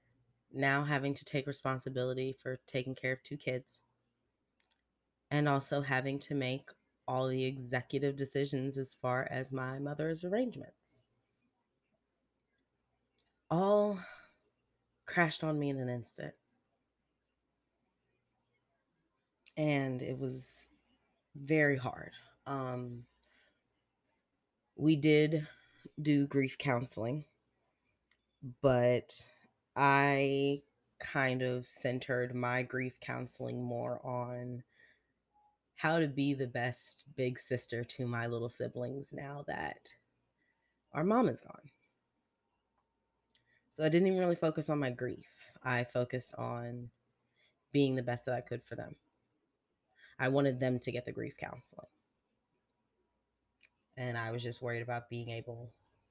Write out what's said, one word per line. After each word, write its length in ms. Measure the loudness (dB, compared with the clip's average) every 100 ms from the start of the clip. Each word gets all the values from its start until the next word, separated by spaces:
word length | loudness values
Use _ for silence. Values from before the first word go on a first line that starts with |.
| _ _ _ _ _
now 320 | 0 2 4
having 280 | 2 0 0
to 100 | -2
take 220 | -2 -2 -2
responsibility 880 | -2 -2 -2 -2 -2 0 0 -4 -4
for 200 | -6 -8 -4
taking 280 | -4 -4
care 180 | -4 -4
of 100 | -4
two 140 | -6 -6
kids, 460 | -4 -4 -6 -16 -20 _ _ _ _ _ _ _ _ _ _ _ _ _ _
and 180 | 2 4
also 340 | 2 2 -2
having 360 | 0 0 0 -4
to 140 | -2
make 360 | 0 0 -2 -6 -20 _ _ -2
all 220 | 0 2
the 160 | 0
executive 720 | 0 -2 -4 -4 -2 0 0 0
decisions 600 | -2 0 0 0 -2 -2
as 160 | -4
far 320 | -4 0 0 0
as 220 | -4 -4
my 260 | -4 -4 -4
mother's 460 | -6 -2 -2 -2
arrangements, 800 | 0 0 0 -4 -14 -18 -20 -20 -20 _ _ _ _ _ _ _ _ _ _ _ _ _ _ _ _ _ _ _ _ _ _ _ _
all 480 | 2 6 6 6 0 -6 -16 -20 _ _ _ _ _ _ _
crashed 380 | -2 2 4 2
on 160 | 0 0
me 100 | 0
in 100 | 0
an 100 | -2
instant. 440 | -4 -4 -8 -10 -12 _ _ _ _ _ _ _ _ _ _ _ _ _ _ _ _ _ _ _ _ _ _ _ _ _ _ _ _ _ _ -12 -2
And 440 | 2 2 0 -2
it 180 | -4 -4
was 520 | -4 -2 0 0 -2 -10 _ _ _ _ _
very 420 | -14 2 6 6 4
hard. 360 | -2 -6 -12 -16 -20 _ -8
Um, 580 | -4 -4 -4 -6 -10 -14 _ _ _ _ _ _ _ _ _ _ _ _ _ _ _ _ 2
we 200 | 4 6
did 500 | 8 8 8 2 -2 -12 _ _ -16 -4
do 260 | 4 4 4
grief 300 | 2 2 0
counseling, 680 | 0 2 0 -4 -4 -4 -8 _ _ _ _ _ _ _ _ _ _ _ -14 2
but 680 | 4 6 6 4 2 -4 -4 -14 _ _ _ 2
I 840 | 6 6 6 4 4 4 2 0 -4 _ _ _
kind 440 | -6 0 2 2
of 240 | 0 -2 -4
centered 680 | -2 -2 -2 -2 -2 -2
my 280 | -2 0 0
grief 360 | -2 -4 -4 -6
counseling 600 | -8 -8 -8 -8 -6 -6
more 380 | -4 -4 -4 -6
on 580 | -6 -6 -6 -8 -8 -10 -14 _ -20 _ _ _ _ _ _ _ _ -4
how 220 | 2 2
to 80 | 2
be 260 | 2 0
the 140 | 0 -2
best 580 | -2 -2 -2 -6 -8 -12 -4
big 220 | -2 -2
sister 440 | -2 -4 -2 -4
to 240 | -6 -4 -4
my 200 | -2 -2
little 220 | -4 -4
siblings 640 | -4 -6 -4 -6 -6 -8
now 320 | -10 -10 -10 -8
that 460 | -6 -6 -8 -16 -20 _ _ _ _ _ _ _ _ _
our 120 | -2
mom 240 | 2 4 4
is 120 | 2
gone. 300 | -8 -20 -20 _ _ _ _ _ _ _ _ _ _ _ _ _ _ _ _ _ _ _ _
So 140 | 0
I 40 | 4
didn't 180 | 6 6
even 120 | 6
really 160 | 4 4
focus 340 | 2 2 0
on 80 | 0
my 120 | 0
grief. 640 | -2 -4 -6 -12 -20 -20 -8
I 200 | 0 0
focused 500 | 2 0 0 -2 -4 -4
on 540 | -6 -6 -6 -8 -12 -16 _ _ _ _ _ _ _
being 240 | 4 4 4
the 60 |
best 240 | 0 -2 -2
that 100 | -4
I 60 |
could 200 | -4 -8
for 140 | -6 -10
them. 200 | -10 -14 _ _ _ _ _ _ _ _ _ _ -20 -2
I 100 | 2
wanted 320 | 4 4 2
them 180 | 0 0
to 120 | -2
get 120 | -4
the 80 | -6
grief 240 | -6 -8 -8
counseling. 520 | -10 -10 -14 -16 -18 _ _ _ _ _ _ _ _ _ _ _ _ _ _ _ _ _ -20 _ _ -8
And 200 | -4 -4
I 140 | -4
was 120 | -4
just 200 | -4 -4
worried 200 | -4 -4
about 280 | -4 -6 -6
being 200 | -8 -8
able 420 | -8 -10 -12 -14 -18 _ _ _